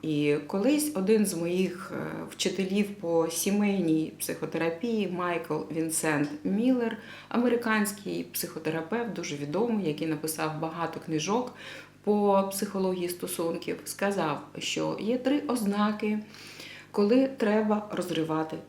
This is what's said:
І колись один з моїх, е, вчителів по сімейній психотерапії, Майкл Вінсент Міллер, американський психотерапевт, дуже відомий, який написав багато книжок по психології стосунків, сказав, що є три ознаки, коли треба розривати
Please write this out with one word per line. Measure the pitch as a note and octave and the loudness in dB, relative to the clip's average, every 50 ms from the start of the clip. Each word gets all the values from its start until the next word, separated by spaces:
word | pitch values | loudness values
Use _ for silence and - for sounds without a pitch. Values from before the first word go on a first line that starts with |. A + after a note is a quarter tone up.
І | - D#3 D3+ D3 D3 D3 D3 D#3 D3+ | -4 -2 0 2 4 4 4 2 2
колись | - - G3 G3 C4 D4+ D4 D4+ D4+ - | -2 -2 2 2 4 4 4 2 0 0
один | G3+ F#3 F#3+ A3 G#3+ G#3 | 0 2 4 4 4 4
з | F#3+ E3+ | 2 0
моїх, | E3 E3+ E3+ F3+ F#3 F#3+ F3 - - - - - | -2 -2 0 2 2 2 0 0 -6 -10 -10 -8
е, | - D3+ D#3 D#3+ D#3+ E3 - | -8 -6 -6 -6 -8 -10 -10
вчителів | - - - F#3 - - F#3+ F3+ F#3+ G#3 G3+ G3+ - - | -6 -2 -2 -2 0 0 -2 0 2 2 2 0 -2 -6
по | - E3+ E3+ E3 D#3+ E3 | -2 2 4 4 4 2
сімейній | - - - G3 G3 G#3 G#3 G3+ G3 F#3+ E3+ D#3+ D#3+ D#3 D#3 - - - | 0 0 0 2 2 4 4 4 4 2 4 4 4 2 2 -2 -4 -8
психотерапії, | - - - - D#3 D#3 - D#3+ E3 E3 E3 E3 - A#3 A3+ G#3+ G3+ F3+ | -6 -6 -4 -4 -6 -4 -2 0 0 0 -2 -2 -2 0 0 0 0 0
Майкл | F3+ F3 F3+ F3 F3 E3 E3 - D3+ D#3 - - D3+ | -2 -2 -2 0 -2 -2 -2 -2 -4 -4 -4 -4 -2
Вінсент | D#3+ D#3+ D#3+ D#3+ - - D#3+ D3+ C#3+ C#3+ D3 D3 - - | -2 -2 0 0 0 0 2 2 2 2 0 -2 -4 -2
Міллер, | F#3 F#3+ G#3 A#3 B3+ C4 B3 A#3 A3+ A3 - - - - - - - | 0 0 2 4 4 4 4 2 -2 -2 -6 -12 -14 -16 -16 -10 -2
американський | - A#3+ A#3+ B3 A#3 A#3 - A3+ G#3+ G#3+ G#3 G3+ - - - F3+ E3+ E3+ E3+ - | 0 2 4 4 2 2 2 2 2 2 2 0 -2 -6 -8 -6 -6 -6 -6 -6
психотерапевт, | - - - - - D#3 - D#3 D#3+ D#3+ D#3+ - A3 A#3+ A#3+ A3 | -6 -8 -8 -6 -8 -6 -4 -2 -2 -2 -4 -2 -2 -2 -2 -4
дуже | E3+ - E3+ - D3+ | -4 -6 -6 -6 -6
відомий, | C#3+ C#3+ C#3+ D3 F#3 A#3 A#3+ A3+ G#3 F#3 | -6 -4 -2 0 0 2 2 2 0 0
який | D#3 D3 D3+ D#3+ | 0 -2 -2 -2
написав | D#3+ D#3 D3+ D#3+ D#3 D#3 - D#3+ D#3 D#3 D3+ | -2 -2 -2 -2 -4 -4 -2 -4 -4 -2 -4
багато | D#3+ D#3+ D#3+ E3+ E3 D#3+ - - | -4 -4 -4 -4 -4 -4 -6 -8
книжок | - - D#3+ D#3 D3+ F3+ G#3 B3 B3 - - - - - - - - - - - - | -6 -2 -2 0 0 2 0 0 0 -2 -8 -14 -14 -14 -14 -16 -18 -20 -16 -6 0
по | G#3 G#3 G#3 G3+ G3+ G3 G3 G3 G3 | 2 4 4 6 6 6 6 4 2
психології | G3 - - G3+ - G3 F#3+ F#3 F#3 F3+ F3 F3 | 0 -4 -4 -4 -2 0 0 0 0 0 0 -2
стосунків, | F3 - - F3+ - - E3+ E3 E3+ E3 - - D#3 - - | -2 -4 -4 -6 -4 -2 -2 -2 -2 -2 -4 -6 -6 -6 -6
сказав, | - - - G3 G3+ G3+ F#3+ D#3+ D3+ C#3+ C#3+ - - - - | -10 -6 -2 0 0 0 0 0 0 -2 -4 -6 -12 -10 -8
що | - - - D#3+ D#3 D#3 D#3 - | -6 -4 -2 -2 0 -2 -2 -2
є | - G#3+ B3 B3 | 0 0 0 2
три | - C4 C#4+ D4 - - | 2 2 2 2 2 0
ознаки, | B3 A#3 G#3+ G3 G3+ G#3 G#3 G#3+ G#3+ G#3+ A3 G#3+ G#3+ G#3 G#3+ - - - - - - - - - - - - - | 0 0 2 0 2 2 2 2 2 0 0 0 0 -2 -4 -8 -14 -18 -18 -18 -16 -16 -16 -16 -16 -18 -14 -4
коли | - - G#3 G3+ A#3+ C4 C4+ C4+ | 2 2 4 6 6 6 6 4
треба | - - A#3 G3+ G#3+ A3 G#3+ G#3+ G#3+ G#3+ G#3+ - | 2 0 2 4 4 4 4 4 2 0 0 -4
розривати | - - F3 F3+ E3 D#3+ D#3 D#3+ D#3 D#3+ D#3+ D#3+ D#3+ D#3 - | -4 -4 -2 -2 0 0 0 0 0 -2 -2 -2 -6 -10 -12